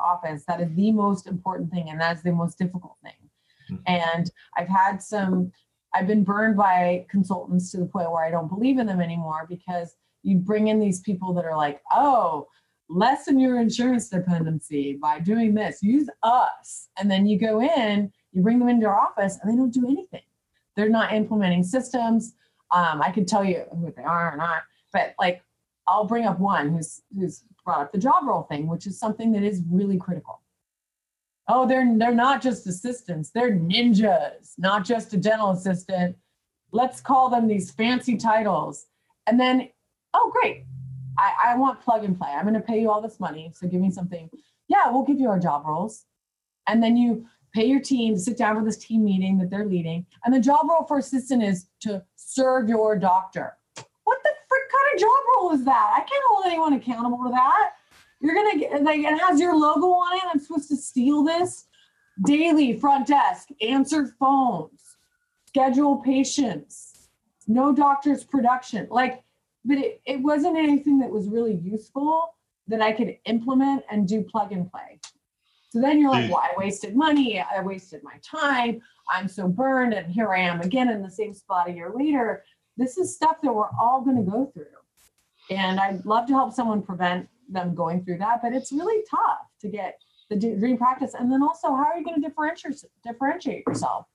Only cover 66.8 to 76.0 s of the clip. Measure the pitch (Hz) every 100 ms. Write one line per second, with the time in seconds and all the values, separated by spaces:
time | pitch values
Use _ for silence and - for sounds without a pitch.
66.8 | - - _ _ _ _ - 226 277 269
67.8 | 285 277 277 277 - 277 233 254 - 214
68.8 | - 226 254 - _ _ _ _ 233 277
69.8 | 269 - - 277 277 302 330 320 302 285
70.8 | 302 277 226 208 202 220 233 185 175 214
71.8 | - 269 294 320 330 - _ _ - 220
72.8 | 214 220 202 - - 233 233 262 277 277
73.8 | - 208 190 214 - 226 202 190 180 -
74.8 | - - - _ _ _ _ _ _ 233
75.8 | 269 302